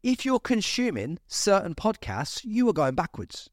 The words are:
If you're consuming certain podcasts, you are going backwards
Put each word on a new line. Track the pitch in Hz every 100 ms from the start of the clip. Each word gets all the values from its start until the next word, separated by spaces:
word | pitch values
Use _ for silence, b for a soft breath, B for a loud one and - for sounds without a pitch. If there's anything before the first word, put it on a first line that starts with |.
If | 247 254
you're | 269 254
consuming | - 233 - - 247 127 113 170 _
certain | - - 196 185
podcasts, | 160 214 214 - 101 143 -
you | 247 214 247
are |
going | 156 135
backwards | 131 165 - - - -